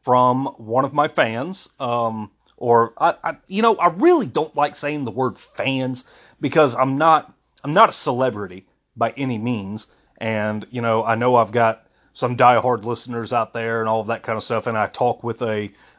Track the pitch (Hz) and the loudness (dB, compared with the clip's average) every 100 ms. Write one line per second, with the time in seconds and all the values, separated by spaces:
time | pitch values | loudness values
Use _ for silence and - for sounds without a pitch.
0 | - 123 127 127 135 - 107 120 139 143 | 2 4 6 4 -2 -8 -4 -2 0 0
1 | 151 160 123 113 156 190 - _ 127 120 | 0 2 0 0 -6 -8 -16 _ -4 0
2 | 117 110 104 _ _ _ 127 117 113 - | -2 -4 -10 _ _ _ 4 4 4 2
3 | 165 - 160 156 _ 190 226 - 175 170 | 0 0 -6 -8 _ 0 2 4 0 4
4 | 320 349 165 151 156 147 147 - 147 151 | 4 4 2 -2 -4 -2 -2 -2 -6 -4
5 | 127 104 127 98 - - 117 135 127 127 | -6 -2 -2 -4 -14 -6 -4 -2 -4 -6
6 | - _ _ _ 147 165 147 113 131 135 | -12 _ _ _ -2 2 2 2 -2 2
7 | 160 156 - _ _ _ 147 160 220 - | 4 2 0 _ _ _ -4 2 2 2
8 | - 123 131 107 98 92 - _ _ - | -4 0 -2 -2 -10 -12 -20 _ _ -4
9 | 117 123 135 113 117 117 98 107 - _ | -4 -2 -4 -4 -4 -4 -6 -10 -14 _
10 | _ _ 110 110 107 107 98 123 117 113 | _ _ -4 -2 -2 -4 -8 -6 -2 0
11 | 113 113 123 123 107 117 113 113 _ _ | 0 0 2 4 2 2 2 0 _ _
12 | _ - 123 120 123 120 123 117 117 117 | _ -8 -6 4 6 6 2 -2 -4 -8
13 | 123 117 110 120 110 117 113 113 110 110 | -8 -10 -4 -4 -4 -6 -4 -2 -2 -2
14 | 107 113 - 110 - 113 120 110 101 - | -2 -6 -4 -6 -4 -4 -2 -2 -4 -2
15 | 123 113 117 110 117 107 101 - _ | -2 -2 -6 -6 -4 -4 -6 -12 _